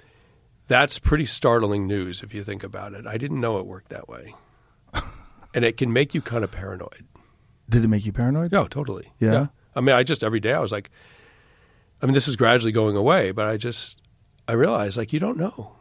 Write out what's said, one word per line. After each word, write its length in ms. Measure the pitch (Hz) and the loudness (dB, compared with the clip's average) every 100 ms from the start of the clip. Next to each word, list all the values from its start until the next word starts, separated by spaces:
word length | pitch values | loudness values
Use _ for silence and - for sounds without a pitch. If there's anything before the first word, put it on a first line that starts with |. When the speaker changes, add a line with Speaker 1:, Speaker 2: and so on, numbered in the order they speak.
| _ _ _ _ _ _ - | _ _ _ _ _ _ 2
Speaker 1:
that's 300 | 127 143 - | 2 4 0
pretty 280 | - 151 131 | 0 2 0
startling 600 | - 131 117 104 101 95 | 0 2 2 2 0 -2
news 360 | 101 90 92 | -2 -4 -8
if 100 | 104 | -12
you 100 | 104 | -12
think 180 | 101 98 | -10 -10
about 300 | 98 101 101 | -12 -12 -14
it. 120 | 101 117 | -14 -10
I 120 | 113 | -8
didn't 220 | 139 131 | -6 -4
know 180 | 117 101 | -2 -2
it 80 | 95 | -6
worked 220 | 92 - | -12 -16
that 200 | - - | -16 -14
way. 260 | 60 69 - _ _ _ _ _ | -18 -18 -20 _ _ _ _ _
<laughs> 80 | - - - - - - | -8 -8 -12 -20 -20 -8
And 120 | - 117 | 0 0
it 100 | 113 | 2
can 160 | 123 | 0
make 220 | 117 147 | 2 0
you 80 | 165 | -2
kinda 260 | - 117 98 | -4 -4 -4
paranoid. 560 | 90 98 92 - - - _ _ _ _ _ - | -6 -10 -10 -14 -16 -20 _ _ _ _ _ 0
Speaker 2:
Did 160 | 117 | 2
it 40 | 113 | 4
make 180 | 107 104 | 2 0
you 60 | |
paranoid? 400 | 101 120 147 170 | -2 0 0 0
Speaker 1:
Yeah, 140 | 190 117 | 0 0
totally. 420 | 143 135 95 - - | -4 -8 -8 -14 0
Speaker 2:
Yeah? 140 | 110 | 2
Speaker 1:
Yeah. 140 | 117 143 - _ 131 | 4 2 -4 _ 0
I 60 | |
mean, 120 | 131 | 4
I 80 | 127 | 6
just, 220 | 131 151 | 4 0
every 160 | 110 110 | -2 0
day 140 | 107 | 0
I 60 | 151 | 0
was 120 | 110 | -2
like, 180 | 107 - _ - - - _ _ _ _ _ _ _ | -4 -8 _ -20 -20 -20 _ _ _ _ _ _ _
I 60 | 131 | 0
mean, 80 | |
this 120 | 135 143 | 2 2
is 100 | 120 | 4
gradually 360 | 117 123 113 | 6 6 4
going 240 | 110 107 101 | 2 2 2
away, 360 | 120 180 98 | 4 4 2
but 140 | 101 107 | -2 -2
I 120 | 110 | -2
just, 400 | 120 117 - - _ _ _ _ - | -6 -8 -10 -14 _ _ _ _ -2
I 60 | |
realized, 420 | 117 170 110 104 107 | 2 2 2 -2 -4
like, 160 | 107 | -4
you 80 | 151 | -4
don't 160 | 202 247 | -4 -4
know. 400 | 180 - 101 - | -6 -8 -16 -20